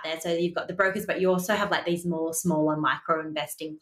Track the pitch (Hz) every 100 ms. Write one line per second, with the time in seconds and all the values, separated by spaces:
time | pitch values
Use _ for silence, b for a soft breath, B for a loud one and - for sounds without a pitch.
0 | 160 165 175 170 175 170 - 180 190 190
1 | - - 185 180 180 202 202 160 175 175
2 | 175 160 160 160 180 156 156 156 143 143
3 | - 160 156 151 151 - 156 156